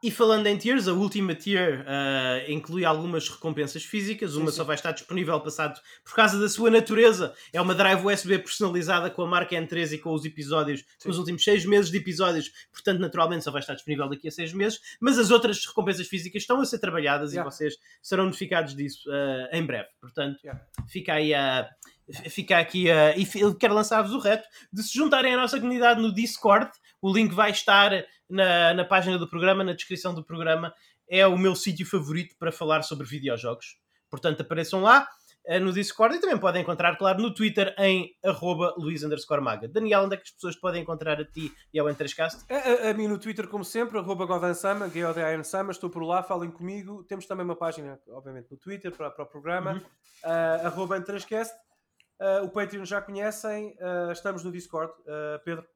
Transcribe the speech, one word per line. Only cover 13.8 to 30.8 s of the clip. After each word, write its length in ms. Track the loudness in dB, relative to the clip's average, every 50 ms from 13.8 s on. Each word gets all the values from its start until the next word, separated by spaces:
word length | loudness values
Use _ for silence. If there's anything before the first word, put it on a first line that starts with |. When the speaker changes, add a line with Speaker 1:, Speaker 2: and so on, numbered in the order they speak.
| -6 -6 -4 -4 -2 -4
Speaker 1:
daqui 180 | -6 -8 -8
a 40 | -12
seis 220 | -8 -8 -8 -8 -2
meses. 260 | -2 -2 -2 -2 -4 _ -20 -12 _
Mas 180 | 2 2 4
as 140 | 4 6 6
outras 340 | 6 6 6 4 0 0 -6
recompensas 420 | -4 -4 -2 -2 -2 -2 -4 -6
físicas 360 | -8 -8 -8 -8 -8 -8 -10 -2
estão 160 | 0 0 0
a 60 | 0
ser 140 | -2 -2 -4
trabalhadas 520 | -4 -4 -4 -2 0 0 0 0 -2 -4
Speaker 2:
Yeah. 180 | -6 -6 -6 -8
Speaker 1:
e 20 |
vocês 240 | -6 -6 -6 -6 -6 _ _ _ -20 _
serão 240 | _ -2 0 0 0
notificados 500 | 0 -2 -4 -6 -2 -2 -2 -2 -2 -6
disso, 340 | -8 -8 -8 -8 -12 -10 -6
ah, 380 | -4 -2 -2 -2 -2 -4 -6 -6 -4
em 120 | -4 -4
breve. 240 | -4 -4 -6 -8 -10 _ _
Portanto, 400 | -20 -12 _ -4 -4 -4 -6 -8 _
Speaker 2:
Yeah. 180 | -14 -14 -14 -16 _ -14 -14 -14
Speaker 1:
fica 260 | -10 -10 -10 -4 -2 -2
aí 200 | 0 2 2 2
a, 340 | 2 2 0 0 -2 -2 -6 _ _ -20 -20 _ _ _ -18 -18 -14 -14 -10
fica 300 | -10 -10 0 4 4 4
aqui 320 | 4 4 0 2 4 6
a, 260 | 6 8 8 6 6
e 80 | 4 0
fi-, 140 | -2 0 2
eu 160 | 2 2 4
quero 180 | 4 4 4 4
lançar-vos 400 | 4 2 4 2 2 2 2 -2
o 60 | 0
reto 280 | 2 2 2 2 0 -10 _ -20 -20 _
de 120 | -8 -8 -6
se 100 | -4 0
juntarem 400 | 0 4 4 4 4 4 4 2
à 40 |
nossa 200 | 2 2 0 0
comunidade 420 | -2 -2 -2 0 6 6 6 6 6
no 140 | 2 0 0
Discord. 560 | 0 -2 -2 -4 0 6 6 6 6 6 2 -8 _ _ _ _ _
O 100 | -2 2
link 220 | 4 4 4 4 4
vai 180 | 4 4 4
estar 400 | 4 0 4 6 8 8 8 8 4 0 -4 -6 _ _ _
na, 460 | _ 2 4 4 6 6 6 6 6 6
na 100 | 4 2
página 320 | 4 4 4 4 2 0 -2
do 80 | -2
programa, 360 | -4 -4 2 4 4 4 4 2
na 100 | -2 -4
descrição 400 | -6 -8 -10 -10 -6 -6 -6 -6
do 100 | -6 -10
programa. 500 | _ -10 -6 0 0 0 0 0 -8 -12 _